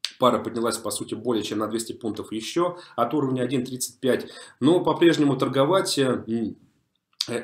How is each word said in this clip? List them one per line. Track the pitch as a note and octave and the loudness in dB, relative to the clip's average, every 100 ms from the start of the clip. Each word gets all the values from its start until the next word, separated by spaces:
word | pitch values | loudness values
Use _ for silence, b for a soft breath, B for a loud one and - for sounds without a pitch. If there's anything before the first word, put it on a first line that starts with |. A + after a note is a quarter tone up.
| - - | -10 2
пара | B2 A2 | 4 4
поднялась, | A2+ A2+ A#2 A2 | -2 -2 -2 -2
по | G#2+ | -6
сути, | - A2 | -6 -6
более | G#2+ A#2+ A2+ | -6 -2 -2
чем | G#2 G#2+ | -2 -4
на | A2 | -2
двести | A2+ A2+ | -4 -6
пунктов | - A#2 - - | -8 -8 -8 -8
ещё | A2 - E3 F3 F3 B - | -8 -4 0 0 -2 B -2
от | A#2 | 0
уровня | D3+ C#3 B2+ | 0 0 0
один | B2 C3+ | 0 -2
тридцать | - B2+ - - | -4 -8 -10 -4
пять. | B2+ A2+ - B B B | 0 0 -2 B B B
Но | B2+ F3 | 4 4
по-прежнему | E3 C#3+ E3+ D3 C#3+ B2+ | 2 4 6 6 2 2
торговать, | B2+ C3+ C#3+ F#3+ F#3 - | 0 2 4 2 2 0
э, | B2+ A2+ - | 0 0 -4
м, | A2+ G#2 - _ _ _ _ _ - - | -4 -4 -8 _ _ _ _ _ -8 -6
э, | A#2+ | -2